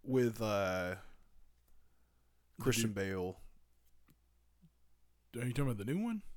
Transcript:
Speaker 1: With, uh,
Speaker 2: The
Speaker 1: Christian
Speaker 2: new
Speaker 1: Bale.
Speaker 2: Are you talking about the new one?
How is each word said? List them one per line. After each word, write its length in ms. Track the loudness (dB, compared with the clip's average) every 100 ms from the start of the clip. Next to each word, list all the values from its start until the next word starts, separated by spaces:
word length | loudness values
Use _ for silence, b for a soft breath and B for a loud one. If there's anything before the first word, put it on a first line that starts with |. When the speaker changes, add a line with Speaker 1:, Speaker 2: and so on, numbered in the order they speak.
Speaker 1:
With, 380 | 2 4 4 2
uh, 540 | 2 2 2 2 0 -4 B B B -20 -20 _ _ -20 -20 _ _ _ _ _ _ -2
Speaker 2:
The 60 |
Speaker 1:
Christian 280 | 0 2 0
Speaker 2:
new 40 |
Speaker 1:
Bale. 420 | 0 -2 0 -2 -4 -16 -20 _ _ -20 -20 -20 -20 _ _ _ _ -20 _ -20 -20 -20 _ _ -6
Speaker 2:
Are 80 |
you 80 | -2
talking 120 | 0 0
about 80 | 0
the 80 | -2
new 100 | 0
one? 200 | 0 -4 -8